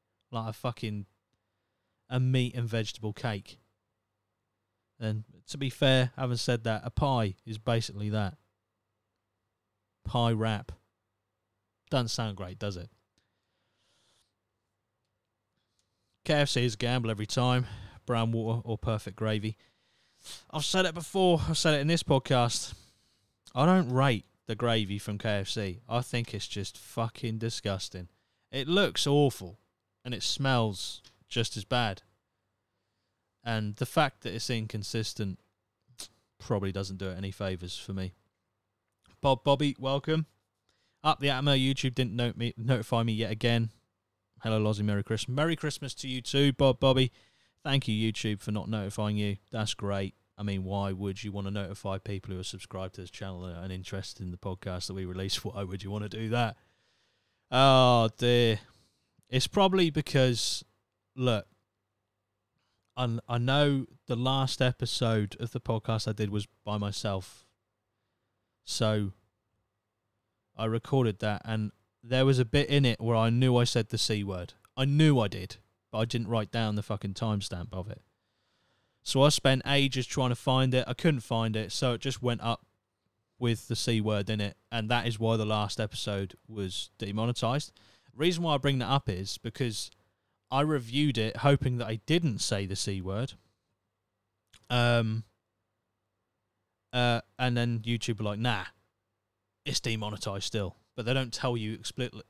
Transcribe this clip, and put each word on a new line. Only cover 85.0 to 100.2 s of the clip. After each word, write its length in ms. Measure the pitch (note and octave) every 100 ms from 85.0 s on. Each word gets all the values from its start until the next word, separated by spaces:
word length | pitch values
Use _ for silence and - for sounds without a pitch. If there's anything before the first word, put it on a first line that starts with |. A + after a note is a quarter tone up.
| A#2
is 120 | G#2+
why 180 | A2+ A2
the 80 |
last 340 | G#2+ G#2+ G#2 -
episode 580 | G#2+ - - G2+ F#2+ - -
was 420 | A2 F#2+ - - -
demonetized. 720 | G2+ G#2+ A#2 A#2+ A#2 C#3 - _ _ _ _
The 60 | A#2
reason 240 | E3+ E3+
why 120 | E3+
I 40 | C#3+
bring 200 | C#3 C3
that 100 | A2
up 220 | C3+ -
is 260 | F2+ G2 -
because 540 | A#2 - B2 G#2+ - - _ _ _ _ _
I 120 | C3
reviewed 560 | D3+ D3 A2+ C3+ D3 A2+
it 200 | A2 A2+
hoping 380 | C#3+ C#3+ B2+ A#2+
that 80 | A2
I 140 | A2 -
didn't 320 | E3+ D#3+ G2
say 260 | - G2+
the 120 | F#2+ G2
C 260 | G2+ F#2+
word. 320 | F#2 G2+ C3+ - _ _ _ _ _ _ _ _ _ _ _ - -
Um, 540 | B2 A#2+ A#2+ A2 A2 - _ _ _ _ _ _ _ _ _ _ _ _ _ _ _ _
uh, 280 | B2 B2 A#2 - -
and 180 | B2+ A#2+
then 240 | A#2+ A#2
YouTube 380 | A2 A#2 - G#2
were 40 |
like, 140 | G#2 G#2
"Nah, 260 | A#2+ G#2 - - _ _ _ _ _ _ _ _
it's 160 | - -
demonetized 640 | A#2+ A2+ G#2 G2+